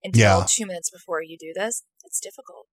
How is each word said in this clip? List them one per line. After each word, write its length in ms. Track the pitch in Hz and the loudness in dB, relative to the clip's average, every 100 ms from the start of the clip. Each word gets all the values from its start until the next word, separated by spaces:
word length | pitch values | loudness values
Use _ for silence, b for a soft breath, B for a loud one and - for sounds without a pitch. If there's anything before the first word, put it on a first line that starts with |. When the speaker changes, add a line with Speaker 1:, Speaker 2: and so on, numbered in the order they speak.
Speaker 1:
until 160 | 190 117 104 95 | 2 6 6 6
Speaker 2:
Yeah. 60 | 92 | 2
Speaker 1:
two 180 | - - | -2 -4
minutes 240 | 175 - | -8 -10
before 320 | 180 - 165 | -12 -8 -8
you 140 | 160 160 | -6 -14
do 140 | 160 | -12
this. 280 | 165 220 233 _ _ | -6 -6 -6 _ _
It's 160 | _ - | _ -10
difficult. 460 | - - - 233 _ | -10 -18 -20 -20 _